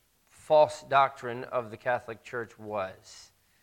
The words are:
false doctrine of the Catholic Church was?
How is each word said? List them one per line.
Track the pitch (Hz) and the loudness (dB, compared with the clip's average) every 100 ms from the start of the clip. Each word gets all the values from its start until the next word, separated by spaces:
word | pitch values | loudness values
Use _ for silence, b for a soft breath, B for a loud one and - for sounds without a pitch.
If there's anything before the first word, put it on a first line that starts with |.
| _ _ _ | _ _ _
false | _ - 156 151 - - | _ 2 6 6 2 0
doctrine | 135 135 - 123 120 | 2 2 0 -10 -8
of | 127 127 113 | -6 -6 -6
the | 107 | -8
Catholic | - 123 - 117 | -4 -4 -4 -16
Church | - 123 113 - | -10 -10 -10 -14
was? | 107 104 95 95 - - - _ _ _ | -8 -6 -6 -8 -20 -20 -20 _ _ _